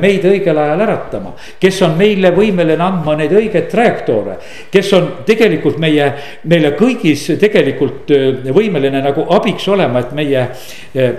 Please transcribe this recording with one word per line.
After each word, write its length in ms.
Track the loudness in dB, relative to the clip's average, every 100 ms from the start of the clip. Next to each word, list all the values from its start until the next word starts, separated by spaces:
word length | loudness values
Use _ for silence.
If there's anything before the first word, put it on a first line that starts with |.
meid 260 | 2 2 2
õigel 320 | 2 0 0
ajal 240 | 0 0 0
äratama, 440 | -2 -6 -10 -10 -14 -18 0
kes 220 | 0 2 0
on 80 | 2
meile 400 | 2 4 2 4
võimeline 480 | 2 2 0 0
andma 320 | 0 -2 -2 -2
neid 160 | 2
õigeid 400 | 2 2 0 -2
trajektoore, 720 | 0 0 0 -2 -2 -4 -8 -14 -18 -2 0
kes 180 | 2 2
on 120 | 2 -2
tegelikult 560 | 0 2 2 2 0 0
meie, 320 | 2 2 0 -2 -10 -8 0
meile 240 | 2 2 2
kõigis 540 | 0 2 0 0 -2 0
tegelikult, 720 | 2 2 0 0 -4 -4 0
eh, 400 | 2 2 -2 0
võimeline 560 | 0 2 0 0 0 -2
nagu 160 | -2 0 0
abiks 320 | 0 -2 -2
olema, 320 | 0 0 -2
et 80 | -2
meie, 380 | -4 -2 -2 -2 -8 -16 -18 -8
eh, 220 | -2 -2